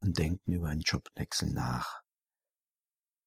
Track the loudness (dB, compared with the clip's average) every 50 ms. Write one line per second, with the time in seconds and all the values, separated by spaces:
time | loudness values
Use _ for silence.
0 | 0 0 2 4 2 2 2 0 0 0 0 0 0 0 0 0 0 0 0 -2
1 | -2 -4 -6 -6 -4 -2 -2 0 0 0 0 0 0 0 0 -2 -2 -4 -8 -10
2 | -14 _ _ _ _ _ _ _ _ _ _ _ _ _ _ _ _ _ _ _
3 | _ _ _ _ _